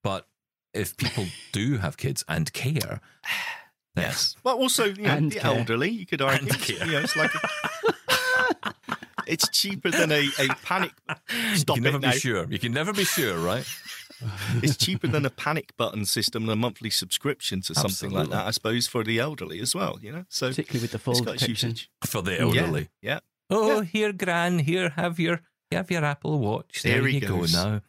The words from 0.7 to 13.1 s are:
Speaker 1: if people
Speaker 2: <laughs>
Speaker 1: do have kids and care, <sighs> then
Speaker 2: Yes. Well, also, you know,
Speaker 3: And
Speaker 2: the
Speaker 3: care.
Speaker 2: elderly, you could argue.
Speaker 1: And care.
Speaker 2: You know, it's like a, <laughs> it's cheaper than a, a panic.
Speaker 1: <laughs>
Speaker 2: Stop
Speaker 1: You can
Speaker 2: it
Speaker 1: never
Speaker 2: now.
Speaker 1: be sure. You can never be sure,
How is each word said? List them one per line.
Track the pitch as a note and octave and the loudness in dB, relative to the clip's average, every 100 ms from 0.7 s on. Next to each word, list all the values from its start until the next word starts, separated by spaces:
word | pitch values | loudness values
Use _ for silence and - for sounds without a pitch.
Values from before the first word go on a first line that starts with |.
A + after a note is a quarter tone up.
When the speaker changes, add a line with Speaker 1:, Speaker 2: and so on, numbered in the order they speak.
Speaker 1:
if | - F#2 - | -4 -4 -2
people | C3 - F#2 - | -4 -2 -4 -8
Speaker 2:
<laughs> | - | -6
Speaker 1:
do | G#2 A#2 C3 | -2 0 0
have | F2+ - | -2 -2
kids | - - - | -4 -4 -2
and | D#2+ D#2+ | -2 -2
care, | - B2+ D3+ - - - _ | -2 -2 -2 -4 -8 -12 _
<sighs> | - - - - - _ _ | -6 -6 -6 -10 -16 _ _
then | - - | -2 -2
Speaker 2:
Yes. | C#3+ - - | 0 -2 0
Well, | B3+ C4 | -2 2
also, | C4 - G#3+ | 2 2 2
you | G3 | 2
know, | G#3 | 0
Speaker 3:
And | D3 D3+ | 2 2
Speaker 2:
the | G3+ | 2
Speaker 3:
care. | B2 A2+ | 2 2
Speaker 2:
elderly, | A#2+ A#2 D#3+ | 2 2 0
you | A3+ F3+ | -2 -4
could | D3+ | 0
argue. | C3+ C3 C3+ | 2 2 2
Speaker 1:
And | C3+ | 0
care. | - F#3 E3+ | 0 -2 0
Speaker 2:
You | |
know, | D3 | 0
it's | - - | 0 0
like | D#4 | 0
a, | D4+ - D5+ D5+ E5 A#4 - - B4+ B4+ B4+ B4+ - - - - - - - - | 0 -4 -4 -8 -2 -2 -2 0 0 2 2 2 -2 -6 -10 -10 -10 -8 -10 -4
<laughs> | |
it's | E3 - | -2 0
cheaper | - G3+ G3 F3+ | 0 0 -2 0
than | E3+ E3 | 2 4
a, | D3+ C#3+ C#3 | 4 2 2
a | C3+ - | 0 0
panic. | - F#3 D#3+ - - | -2 -2 -2 -6 -12
Speaker 1:
<laughs> | D#3 - A#3 A3+ | -12 -6 -4 0
Speaker 2:
Stop | G3+ C#3+ C3+ | 2 2 2
Speaker 1:
You | |
can | B2 | 2
Speaker 2:
it | |
Speaker 1:
never | C#3 | 2
Speaker 2:
now. | C3 | 2
Speaker 1:
be | B2+ | 2
sure. | C3 G#2 E2 | 2 0 0
You | F#2+ | -2
can | A#2 | -2
never | B2 E3+ | -2 0
be | G3+ | 0
sure, | F#3 | 0